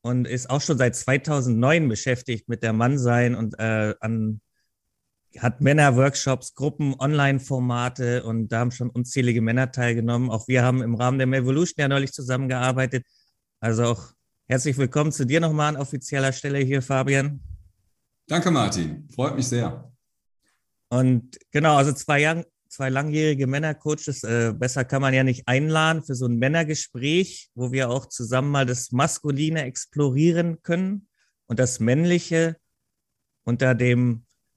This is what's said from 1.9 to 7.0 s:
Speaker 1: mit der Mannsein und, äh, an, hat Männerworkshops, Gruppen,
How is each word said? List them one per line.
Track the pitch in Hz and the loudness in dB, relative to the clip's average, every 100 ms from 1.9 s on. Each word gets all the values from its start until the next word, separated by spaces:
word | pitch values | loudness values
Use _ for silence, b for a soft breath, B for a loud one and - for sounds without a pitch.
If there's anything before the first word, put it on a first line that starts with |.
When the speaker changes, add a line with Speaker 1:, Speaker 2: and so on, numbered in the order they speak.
| 107 - 123 - 113 - | 0 -2 -4 -4 -8 -6
Speaker 1:
mit | 117 | -4
der | 113 | -2
Mannsein | 110 120 143 123 120 120 | 2 2 2 2 2 2
und, | 120 113 - | 0 -4 -4
äh, | 113 110 107 104 | -2 0 -2 -2
an, | 110 113 110 107 _ _ _ _ _ _ _ _ _ - | -4 -2 -2 -6 _ _ _ _ _ _ _ _ _ -4
hat | 123 120 | -4 0
Männerworkshops, | 139 151 143 123 135 139 - 127 - | 2 6 6 6 4 2 -2 -2 -4
Gruppen, | - 139 147 147 135 | -6 -6 -2 -4 -2